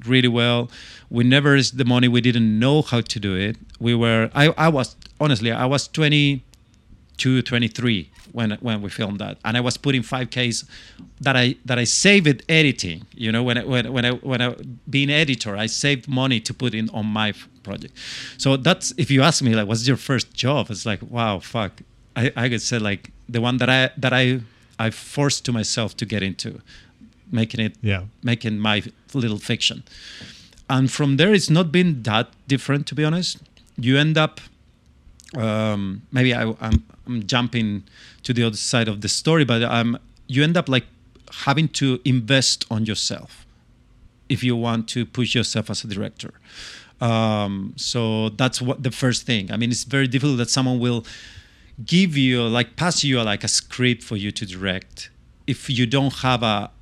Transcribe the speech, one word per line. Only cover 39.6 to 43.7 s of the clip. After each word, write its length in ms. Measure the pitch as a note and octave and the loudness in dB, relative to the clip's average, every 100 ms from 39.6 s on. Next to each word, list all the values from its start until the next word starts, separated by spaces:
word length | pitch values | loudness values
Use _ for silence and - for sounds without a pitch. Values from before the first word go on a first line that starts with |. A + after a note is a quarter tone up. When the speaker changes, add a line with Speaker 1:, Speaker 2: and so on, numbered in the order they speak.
Speaker 1:
um, 340 | A#2 A#2 A#2 A#2+ - - - | 2 0 0 -2 -8 -20 -4
you 160 | C3 | 2
end 140 | D3+ F3 | 2 2
up, 100 | D3 | 2
like, 160 | B2+ - _ _ _ - - - | 0 -2 _ _ _ -20 -6 2
having 220 | C#3 D#3+ | 2 2
to 320 | - C#3 B2+ C3+ | 0 0 0 0
invest 600 | B2+ A2 C3+ - - - | 0 2 2 2 -2 -4
on 140 | A2 A2 | -2 -2
yourself 600 | G2 - - - - - _ _ | -4 -6 -8 -14 -20 -20 _ _